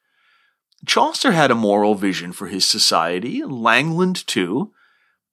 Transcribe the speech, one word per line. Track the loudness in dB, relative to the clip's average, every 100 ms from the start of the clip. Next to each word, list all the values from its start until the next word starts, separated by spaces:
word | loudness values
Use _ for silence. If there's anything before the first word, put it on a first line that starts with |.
| _ _ _ _ _ _ _ _ -2
Chaucer | 0 0 0 0
had | 2 4
a |
moral | 2 2 2 2
vision | 2 0 -4 -8
for | -12 -8
his | -4 -2
society, | 0 2 2 0 -2 -6 -8
and | -8
Langland | -2 2 2 2 0 0 -2 -4
too. | -2 0 -2 -4 _ _ _ _ _ _